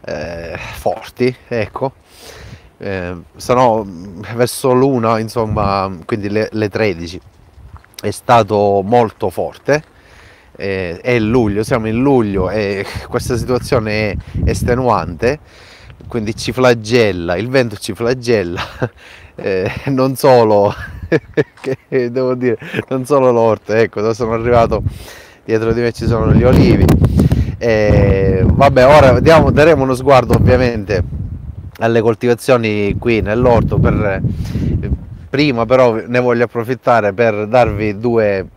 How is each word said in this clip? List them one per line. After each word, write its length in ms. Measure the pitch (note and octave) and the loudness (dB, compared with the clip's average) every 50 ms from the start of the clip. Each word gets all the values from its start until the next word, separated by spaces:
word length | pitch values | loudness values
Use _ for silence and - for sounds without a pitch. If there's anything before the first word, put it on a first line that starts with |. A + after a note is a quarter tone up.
| - | -10
eh, 520 | D#2+ D#2+ D2+ D2+ E2 E2+ E2+ E2+ E2+ - | -10 -10 -8 -10 -10 -12 -12 -12 -12 -12
forti, 760 | - - - - - - G#2+ F2+ - - - _ - B2 B2+ B2 - _ | -12 -12 -14 -16 -6 -4 -4 -4 -4 -10 -18 _ -2 -2 -2 -2 -4 _
ecco. 460 | _ B2 A#2 G#2 - - - C3 C3+ _ _ _ _ _ - - - - - - - - - _ - _ _ | _ -4 -4 -4 -6 -6 -8 -8 -8 _ _ _ _ _ -20 -20 -20 -20 -20 -20 -20 -20 -20 _ -20 _ _
Eh, 360 | - G2+ G2 F#2 F2+ F2 F2+ F2 - _ _ | -10 -8 -6 -6 -6 -8 -10 -12 -14 _ _
se 180 | - - - B2+ | -16 -4 0 2
no, 320 | B2 B2+ A#2+ A2 A2 G#2 G2 F#2 E2 F2+ G2+ F2+ F2 A2 G2 A#2 | 2 4 2 2 0 -4 -8 -12 -14 -16 -16 -16 -16 -14 -12 -2
verso 380 | A#2 B2 A#2+ - - - C3+ B2 | -2 -2 -2 -2 -4 0 0 2
l'una, 440 | B2+ C3 C#3 C3+ B2 A2+ A2+ A#2 A2 | 2 2 2 0 0 0 0 0 0
insomma, 720 | A2+ A2 - A#2+ A2+ G#2+ G#2+ A2 G#2 G2 G2 G2 F#2+ G2 F#2+ E2 - | -2 -4 -4 -4 -4 -2 -2 -2 0 0 0 -2 -2 -4 -6 -12 -8
quindi 240 | - A#2+ G#2+ G2 G2+ | -6 -6 -6 -4 -4
le, 200 | G2+ G#2+ A2 - | -2 -2 -4 -2
le 180 | - A2 G#2+ G#2 | -2 -4 -4 -2
tredici, 500 | - A2 A2 G#2 F2 E2 E2+ E2+ F2+ E2+ _ - _ _ _ _ _ - - - - - _ _ _ - | -2 -2 -2 -2 -2 -4 -10 -12 -12 -16 _ -20 _ _ _ _ _ -20 -20 -20 -20 -20 _ _ _ -8
è 120 | - G#2 | -8 -8
stato 680 | - - _ - B2 A#2+ A2 F#2 G#2+ G2+ G2+ G2+ G2+ G2 F#2+ | -8 -6 _ 2 2 2 4 2 0 0 2 2 2 0 0
molto 460 | G2+ A#2+ A#2+ A#2 G#2 - _ - F#2+ | 2 2 2 2 0 -2 _ -6 -6
forte. 680 | - - F2+ D2 - - _ - C#3 D3+ - _ _ _ _ _ - - - - - _ _ _ _ - | -4 -6 -8 -8 -8 -8 _ -2 -2 -2 -2 _ _ _ _ _ -20 -20 -20 -20 -20 _ _ _ _ -10
Eh, 400 | - G2 G2 F#2+ F#2 E2+ E2+ - | -6 -6 -4 -4 -6 -6 -8 -6
è 180 | - B2+ B2 A#2+ | -2 0 0 0
luglio, 440 | A2 G#2+ A#2 B2+ A2+ G#2 G2 G#2 A2 | 2 2 2 2 2 2 0 -2 -2
siamo 240 | - C#3+ A#2 A2 | -2 -2 -2 -2
in 140 | A2 A2 A#2 | -2 -2 0
luglio 480 | C3 C#3+ C#3 B2+ A2+ G#2 F#2+ F#2+ F#2 F2+ | 2 2 2 2 2 0 -2 -2 -2 -2
e 340 | F#2+ A2 G#2 G2 G2+ G2 G2 - - - - | -2 -2 -2 -2 -4 -4 -6 -8 -10 -14 -12
questa 300 | - - - - - B2+ | -6 -6 -6 -4 -2 -4
situazione 720 | A2+ - - B2+ A#2+ - - C#3+ B2 G#2+ G#2+ G#2 G#2+ G#2+ G#2 | -4 -2 -2 -4 -4 -2 -2 -2 -2 0 -2 -2 -2 -2 -2
è 60 | F2+ - - - - - - | -4 -8 -10 -8 -6 -2 -2
estenuante, 920 | - A#2 - - B2 A#2+ B2 C3 B2 G#2+ F#2+ E2 E2+ F2 D#2 A2 A#2+ D3 D#3 - - - - - - - - - - - - - | -2 -2 -2 -2 -2 0 0 2 0 0 0 -2 -6 -6 -2 -2 -2 -2 -4 -10 -20 -20 -20 -20 -20 -20 -20 -20 -20 -20 -20 -18
quindi 280 | - - A#2+ G#2+ G#2 A2+ | -8 -8 -6 -6 -6 -8
ci 160 | - - - | -6 -8 -6
flagella, 840 | A2+ B2+ B2+ B2+ A#2+ A#2 G#2+ G#2+ A#2+ B2 A2+ G#2 F2+ F2+ E2+ E2+ F2 | -2 2 4 4 4 2 0 0 2 2 2 2 0 -4 -4 -4 -4
il 120 | F2+ G#2+ B2 | -4 -4 0
vento 260 | C3 C3+ B2 A#2 G#2 | 0 0 0 0 -6
ci 180 | F#2+ - - G2 | -10 -10 -10 -8
flagella, 680 | - A#2+ A#2 B2+ B2+ A#2 A#2 A#2+ G#2+ F2+ F2 E2+ E2+ - - - - - G#2 _ - | -4 -2 -2 -2 -2 0 0 0 0 0 -2 -6 -8 -10 -12 -8 -8 -8 -8 _ -16
<laughs> 340 | - - - - - - _ | -20 -20 -20 -20 -20 -20 _
eh, 360 | - - G#2 F#2+ F#2 F#2+ G2+ - - - | -10 -6 -4 -2 -2 -2 -4 -6 -6 -6
non 300 | C#3 C#3 C3 C3 C3+ C3+ | -4 -2 0 0 -2 -2
solo, 580 | - - C#3 B2+ A#2+ A2+ G#2+ G#2+ G#2 G2+ G#2 - - - - - - - | 2 4 6 6 6 6 4 4 4 2 2 0 -4 -12 -14 -14 -14 -6
<laughs> 520 | - E3+ D3 - - - - - _ _ - | -2 -2 -4 -4 -4 -4 -4 -4 _ _ -10
che 500 | - C3+ C3 _ _ _ - C3 B2 A#2+ | -8 -8 -8 _ _ _ -4 -2 -2 -2
devo 240 | A#2+ C3 C3 B2+ B2+ | -2 -2 -2 -2 -2
dire, 220 | B2 B2+ B2 A2 - D3+ E3+ - - - _ | -2 -2 -2 -2 -2 -8 -8 -8 -8 -6 _
non 160 | C3 C3 B2+ | -6 -6 -2
solo 260 | - D3 C#3 C3 B2+ | 0 2 2 4 4
l'orto, 420 | A#2+ A#2 A2+ A2+ G#2+ - _ - G#2 | 4 4 2 2 0 0 _ -2 0
ecco, 280 | A2+ A2+ - - G#2 | 0 0 0 -2 -4
dove 120 | G#2 A2+ A2+ | -2 -2 -2
sono 200 | G#2 B2 A2 A#2 | -2 -2 -4 -2
arrivato, 500 | A#2 A#2 A#2+ A#2+ A#2+ A#2 A2 A#2 G2+ - - - - - - - - - - - _ _ | -2 0 2 4 4 4 2 0 -4 -4 -6 -8 -10 -18 -20 -20 -20 -20 -20 -20 _ _
dietro 300 | - A2 A2 A2 A2+ A2+ | -2 -2 0 0 0 0
di 80 | A#2 | 0
me 100 | A#2+ A#2 | 0 -2
ci 140 | - - A#2 | -4 -4 -2
sono 260 | G#2+ A#2+ A2 - F2+ - | -2 0 0 2 4 4
gli 100 | - A2+ | 4 6
olivi. 420 | - - - - - - - - D#2 - - - - - - - - - - - - - | 6 6 6 6 4 4 4 4 2 4 2 2 2 2 2 2 2 2 0 -2 -4 -4
Eh, 840 | - A2+ A#2+ A2 G#2+ G#2 G#2 G#2 G2+ G2 G2+ G2 G2 F#2+ F#2+ F#2+ F#2 - | -4 -2 0 2 2 2 4 4 4 4 2 2 2 2 0 0 2 2
vabbè, 400 | - - - C3+ C#3+ C#3 C3 B2+ | 2 4 4 4 4 6 6 6
ora 340 | C3+ D3 D3+ C#3 C3 B2 B2 | 8 8 8 6 6 4 4
diamo, 320 | C3 D3+ E3 D#3 C#3+ - | 4 6 6 6 4 4
daremo 320 | - C#3 D3 E3 D#3+ C#3 C3+ | 4 4 4 4 4 2 2
uno 120 | C3 C3 | -2 -2
sguardo 380 | B2 C3 C#3 C#3 B2+ A#2+ A2 A#2 | 0 4 4 4 4 4 2 0
ovviamente 680 | A#2 - - B2+ B2 B2+ A#2+ A#2 G#2+ G2+ G2 G2+ F#2 G2 - - - - - - - - - - - - - - - | 2 4 4 4 4 2 0 -2 -4 -4 -2 -2 -2 -2 -4 -8 -10 -10 -10 -10 -12 -14 -14 -16 -16 -16 -18 -8 -2
alle 220 | A2+ A#2 A#2 A#2 | -2 2 2 2
coltivazioni 920 | G#2+ A#2 A2+ - - B2 A#2+ A2 - - C3 A#2+ A2+ A2 G#2 G#2 G2+ G2+ G2 | 2 2 0 0 0 0 0 0 2 2 2 2 2 0 -2 0 -2 -2 -2
qui 240 | - - A#2+ A#2 A2 | -2 0 0 0 0
nell'orto. 580 | G2 G2+ G#2+ A#2+ B2 B2 A#2+ A2 - - - G2+ | 0 0 0 2 4 4 4 4 2 2 0 2
Per, 420 | - A#2+ A2 G2+ G#2+ G2+ F#2+ F#2+ F#2 - - - - - - - - - - - - - - - - - - - - - | 2 2 2 0 -2 -2 -4 -4 -4 -4 -4 -6 -8 -6 -6 -4 -4 -2 -4 -4 -4 -6 -6 -8 -8 -16 -18 -18 -14 -6
prima 360 | - C3+ D3+ D3 B2 A#2 A#2 | -2 0 0 2 2 -2 0
però 340 | A2 C3 B2+ B2+ A#2+ A2 A2 F2 | 2 4 4 4 4 2 -2 -4
ne 140 | G2+ B2 B2 | -2 -2 0
voglio 260 | B2 B2 A#2+ A#2 A#2+ | 2 2 2 0 0
approfittare 680 | A2+ - A#2+ A2+ A#2+ C3 A2 _ C3+ A#2+ A2+ G#2 G2+ F#2+ | -2 -2 -6 -4 -4 -6 -4 _ 2 2 2 2 0 0
per 340 | F2+ A#2+ A2+ G#2+ G#2 G#2+ | 2 0 0 0 -2 -4
darvi 500 | G#2 A#2 B2+ A#2+ A2 G#2 G2+ G#2+ G#2+ G2+ | 0 2 2 2 2 0 -2 -4 -4 -4
due 500 | G2 A2 A#2+ A#2 A2+ G#2+ G#2 G2 F#2+ F#2 - - | -2 -2 0 0 2 2 2 0 -2 -6 -8 -16